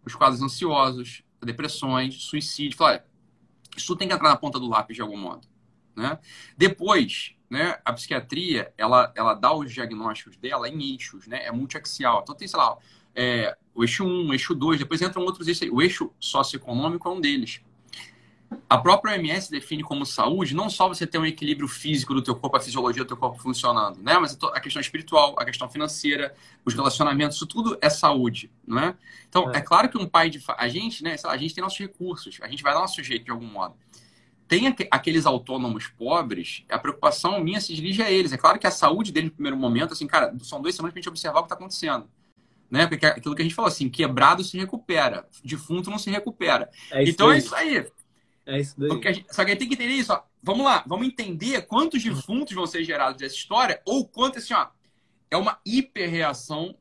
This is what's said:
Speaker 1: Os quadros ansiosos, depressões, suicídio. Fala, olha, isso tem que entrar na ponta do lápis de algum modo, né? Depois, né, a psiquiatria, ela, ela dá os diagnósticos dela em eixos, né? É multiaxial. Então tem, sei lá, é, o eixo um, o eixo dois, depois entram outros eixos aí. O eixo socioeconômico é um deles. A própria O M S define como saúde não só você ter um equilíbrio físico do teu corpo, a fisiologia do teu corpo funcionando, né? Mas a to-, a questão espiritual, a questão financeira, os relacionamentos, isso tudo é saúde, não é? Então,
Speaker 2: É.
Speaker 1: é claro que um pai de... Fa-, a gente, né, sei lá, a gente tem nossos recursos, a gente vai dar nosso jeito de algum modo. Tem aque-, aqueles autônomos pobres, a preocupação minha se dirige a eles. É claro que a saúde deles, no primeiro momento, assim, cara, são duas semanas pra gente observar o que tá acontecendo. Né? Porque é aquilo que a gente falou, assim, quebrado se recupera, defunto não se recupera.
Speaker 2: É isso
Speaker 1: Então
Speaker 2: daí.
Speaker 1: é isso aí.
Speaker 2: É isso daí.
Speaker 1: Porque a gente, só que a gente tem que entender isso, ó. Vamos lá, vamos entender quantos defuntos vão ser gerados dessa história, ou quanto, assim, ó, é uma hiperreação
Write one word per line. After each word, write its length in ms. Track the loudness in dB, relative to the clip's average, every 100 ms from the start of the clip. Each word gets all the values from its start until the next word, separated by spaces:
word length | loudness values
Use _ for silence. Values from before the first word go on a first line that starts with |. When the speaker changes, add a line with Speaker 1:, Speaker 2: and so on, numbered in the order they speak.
Speaker 1:
Os 100 | -14
quadros 280 | 2 2 4
ansiosos, 800 | -4 -2 0 4 2 0 -10 -16 _ _
depressões, 800 | -10 -6 -6 -4 -2 0 0 -6
suicídio. 540 | -6 -6 -6 -6 -6 4
Fala, 140 | 4
olha, 140 | 4 _ _ _ _ _ _ _ -12
isso 180 | -6
tem 140 | -4 -2
que 60 |
entrar 140 | 2 4
na 80 | 4
ponta 220 | 0 -6
do 100 | 0
lápis 280 | 0 0 -8
de 60 |
algum 140 | -8 -8
modo, 300 | -10 -12 _ _ _ _ _
né? 240 | -6 -6 -6 -12 -20 -20 4
Depois, 800 | 4 4 2 4 4 -2 -10 _ _
né, 300 | -2 -2 -2
a 80 | -4
psiquiatria, 800 | -6 -4 -4 -4 -6 -2 -2 -2 -2
ela, 360 | 4 6 4
ela 200 | 2 2
dá 200 | 4 2
os 180 | 2 -2
diagnósticos 640 | -8 -8 -6 -6 -8 -12 _
dela 320 | -6 -4 -4
em 240 | -6 -6
eixos, 360 | -8 -12 -16 -12
né? 180 | -10 -6
É 60 |
multiaxial. 680 | -6 -6 -8 -10 -2 2 2
Então 120 | 0
tem, 140 | -14 -6
sei 100 | 2
lá, 180 | 2 2 _ _ _
é, 420 | -2 0 0 -2 -4 _
o 120 | 0
eixo 200 | 0 2
um, 260 | -2 0 0
o 20 |
eixo 200 | -2 -2
dois, 280 | 0 2 2
depois 200 | 0 -2
entram 220 | -2 -2
outros 240 | -4 -4 -4
eixos 160 | -2
aí. 80 | 0
O 100 | 2
eixo 300 | 2 2 -6 _
socioeconômico 880 | -4 -2 -2 -4 -4 -2 0 -2 -4
é 40 |
um 80 | -2
deles. 400 | 0 0 -4 -10 _ _ _ -20 -20 _ _ _ _ -16 _
A 120 | 4
própria 340 | 6 4 4
O 20 |
M 160 | -2 -2
S 200 | -4 -4
define 320 | -8 -6 -8
como 240 | -6 -6 -6
saúde 480 | 0 2 2 0
não 160 | 0 -2
só 180 | 2 0
você 180 | 2 -4
ter 120 | 0
um 80 | -2
equilíbrio 420 | -2 -2 -2 -4
físico 460 | -6 -2 -2 0
do 80 | -2
teu 120 | 0
corpo, 220 | -2 2 0
a 40 |
fisiologia 440 | 0 -2 -2 -2
do 20 | -4
teu 100 | -4
corpo 220 | -4 -4
funcionando, 640 | -6 -2 2 2 0 -2
né? 160 | 2 2
Mas 140 | 2
a 60 | -2
to-, 80 | -4
a 120 | -4
questão 220 | -6 -6
espiritual, 540 | -4 -6 4 6 6 2
a 60 |
questão 240 | -4 -4 -8
financeira, 680 | -4 -4 -2 -2 0 -4 -8 -20 _
os 80 | -4
relacionamentos, 640 | 2 2 4 2 4 0 -2
isso 100 | -6
tudo 300 | -2 -2 2
é 80 | 0
saúde, 600 | 4 2 4 2 -2 -12 _ -4
não 120 | 0
é? 180 | 0 -4 -18 -20 0
Então, 220 | 0 2
Speaker 2:
É. 60 | -2
Speaker 1:
é 20 |
claro 300 | 4 6 6
que 80 | 0
um 100 | 2
pai 220 | 4 4
de... 100 | 0
Fa-, 160 | -8 -2
a 80 | -2
gente, 380 | -2 -6 -6
né, 100 | -6 -6
sei 100 | -4
lá, 60 |
a 40 | -2
gente 160 | -4
tem 80 | -4
nossos 160 | -6 -6
recursos, 600 | -10 _ -8 -8 -12 -14
a 80 | -12
gente 140 | -2
vai 100 | 0
dar 80 | 2
nosso 220 | 0 -4
jeito 240 | -6 -6 -4
de 40 |
algum 160 | -8 -8
modo. 300 | -6 -8 -8 _ -20 _ _ _ _ _
Tem 200 | 2 2
aque-, 220 | 0 0
aqueles 360 | 0 2 2 2
autônomos 600 | 0 -2 -4 -2 -4 -8
pobres, 760 | _ 0 0 0 -6 -8 -12 _
a 80 | -4
preocupação 600 | -4 2 2 2 0 0
minha 160 | -2 -2
se 140 | -4
dirige 280 | -6 -4 0
a 80 | 2
eles. 220 | 4 2
É 60 | 4
claro 200 | 4 4
que 80 | 0
a 40 |
saúde 420 | 4 2 2 0
deles, 160 | -2 -2
no 60 |
primeiro 240 | -4 -4 -2
momento, 340 | 2 2 0
assim, 140 | -4 0
cara, 280 | 2 2 -2
são 220 | -10 -6
duas 120 | -4
semanas 200 | -4 -6
pra 60 | -6
gente 100 | -10
observar 300 | -8 0 0
o 20 |
que 80 | 0
tá 40 |
acontecendo. 540 | -8 -10 -6 -4 -4 -6 _ _ _ _ _ _
Né? 160 | 2 2
Porque 180 | 4
é 60 | 2
aquilo 240 | 2 -4
que 80 | -2
a 20 |
gente 100 | -2
falou, 140 | 2 0
assim, 220 | 0 -4
quebrado 520 | 0 0 6 6 6
se 140 | 0 -6
recupera, 720 | -6 -8 -2 2 2 0 -12 -20
defunto 460 | -10 -10 -4 -4 -4
não 80 | -6
se 120 | -2
recupera. 600 | -4 -4 -4 2 2 0 -12 -6
Speaker 2:
É 120 | 2
isso 100 | 2
Speaker 1:
Então 160 | 6 8
Speaker 2:
daí. 80 | 8
Speaker 1:
é 20 |
isso 160 | 4
aí. 380 | -2 0 0 -2 _ _ _ _ _ -6
Speaker 2:
É 140 | -4
isso 140 | -4 -4
daí. 100 | -2
Speaker 1:
Porque 200 | 0 0
a 40 |
gente, 140 | -2 -4
só 140 | -2
que 60 | 0
a 20 |
gente 60 | 0
tem 100 | -2
que 60 |
entender 180 | -2 0
isso, 180 | -2 0
ó. 120 | -2 -4 _
Vamos 220 | -4 2
lá, 180 | 4 4 2
vamos 200 | -4 -4
entender 600 | -4 -8 -6 -2 -4 0
quantos 360 | 0 2 0
defuntos 520 | -2 -4 -2 -4 -2
vão 120 | -4 -4
ser 160 | -4
gerados 360 | -4 0 -2 -2
dessa 160 | -10
história, 480 | -10 -2 2 2 0
ou 220 | -2 -2 -2
quanto, 320 | 0 0 0
assim, 160 | -2
ó, 140 | 0 0 _ _ _ _ _ _
é 60 | 0
uma 220 | 0 -2 -2
hiperreação 1080 | -2 -2 -4 -2 0 0 -2 -8 -6 -6 -10